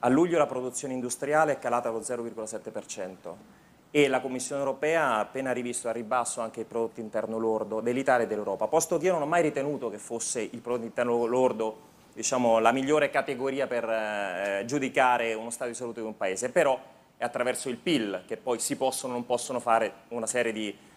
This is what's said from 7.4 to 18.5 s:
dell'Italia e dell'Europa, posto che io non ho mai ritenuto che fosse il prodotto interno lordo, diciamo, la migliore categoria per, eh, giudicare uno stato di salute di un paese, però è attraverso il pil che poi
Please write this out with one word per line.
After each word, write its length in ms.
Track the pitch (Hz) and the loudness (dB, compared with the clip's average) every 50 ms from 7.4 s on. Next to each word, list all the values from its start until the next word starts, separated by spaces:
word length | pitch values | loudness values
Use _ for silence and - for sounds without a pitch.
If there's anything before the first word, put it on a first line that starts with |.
| 113 113 110 110 110 104 110 110 | 0 2 2 0 0 -2 -2 -2
dell'Italia 440 | 110 120 123 131 135 139 131 123 117 | 0 0 0 0 2 4 4 4 4
e 20 | 101 | 2
dell'Europa, 380 | 107 104 104 101 98 95 107 | -2 -2 -2 -2 -2 -2 0
posto 320 | - - 160 156 - 180 160 | 2 2 2 2 2 0 0
che 80 | 151 | 2
io 60 | 185 | 2
non 100 | 180 165 | 2 2
ho 40 | 143 147 | 0 2
mai 160 | 165 175 170 | 2 2 2
ritenuto 480 | 151 - 143 135 143 147 123 127 113 | 2 0 0 -2 -2 -4 -4 -6 -6
che 80 | 101 104 | -8 -8
fosse 420 | - - 117 117 - - - 123 | -10 -8 -6 -6 -4 -4 -4 -4
il 180 | 107 - - 117 | -4 -6 -8 -10
prodotto 260 | 120 120 123 123 113 | -6 -4 -4 -4 -4
interno 380 | 117 - - 120 120 120 120 120 113 | -4 -2 -2 0 2 2 2 2 2
lordo, 540 | 120 127 131 123 107 107 110 110 110 - - - - - - - - | 4 4 4 4 4 2 -2 -4 -4 -8 -14 -20 -20 -20 -20 -20 -10
diciamo, 440 | - 110 - 135 127 123 117 113 113 | -6 -4 0 2 4 4 6 6 8
la 140 | 113 117 | 8 6
migliore 400 | 123 135 131 135 147 151 147 139 | 6 4 2 4 4 4 4 2
categoria 560 | - 143 135 - 139 120 127 135 131 139 135 - | 2 0 0 -2 -2 -4 -2 -2 -2 -2 -2 -2
per, 200 | 123 120 113 113 | -2 -2 -2 0
eh, 760 | 113 110 107 107 107 101 101 98 90 90 98 101 98 98 104 | -2 -2 -2 -2 -2 -2 -4 -4 -4 -2 -2 -2 -2 -2 -2
giudicare 680 | 120 135 147 131 131 - 147 131 127 123 120 117 117 110 | -2 -2 -2 -2 0 2 4 6 6 6 4 2 0 -2
uno 160 | 110 113 117 | -4 -6 -8
stato 180 | 120 - 135 123 | -8 -6 -6 -6
di 60 | 117 | -6
salute 260 | 113 127 117 113 117 | -6 -8 -8 -6 -6
di 60 | 110 110 | -8 -8
un 100 | 107 - | -6 -2
paese, 320 | 104 95 95 95 120 131 | -2 -2 -2 -2 -2 0
però 320 | 131 180 160 143 131 123 - - - - _ _ _ | 2 4 4 4 2 0 -4 -12 -20 -20 _ _ _
è 80 | - 120 | -6 -6
attraverso 460 | 120 - 123 123 127 123 - - 139 | -4 -2 0 0 0 -2 -2 -4 -6
il 80 | 120 117 | -6 -4
pil 460 | - 185 165 131 110 101 95 92 - | 0 2 2 2 2 0 -4 -6 -6
che 120 | - 113 - | -8 -10 -6
poi 200 | - 131 | -2 -2